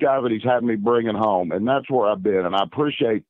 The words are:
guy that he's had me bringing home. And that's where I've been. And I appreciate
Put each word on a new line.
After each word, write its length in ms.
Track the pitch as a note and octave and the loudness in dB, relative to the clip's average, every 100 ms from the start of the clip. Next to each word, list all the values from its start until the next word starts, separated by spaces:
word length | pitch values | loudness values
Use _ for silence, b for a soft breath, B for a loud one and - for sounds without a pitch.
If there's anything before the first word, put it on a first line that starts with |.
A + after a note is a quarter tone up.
guy 180 | C#3 C3+ | 0 2
that 120 | A#2+ | 0
he's 120 | A2 | -2
had 200 | A#2+ B2 | 0 0
me 120 | A#2+ | 0
bringing 380 | G#2+ A2 A#2+ A2+ | 0 2 2 2
home. 380 | G#2 A2 F#2 E2+ | 0 2 0 0
And 160 | F#2 A#2 | -2 0
that's 200 | C3+ C3+ | -2 0
where 200 | B2+ G#2 | 0 0
I've 140 | G2 | 0
been. 220 | G#2 F#2+ F2 | 0 0 0
And 80 | |
I 80 | G2 | 0
appreciate 600 | F#2+ C#3+ D3 C#3+ A#2+ G#2+ | -2 -2 -2 0 -2 -2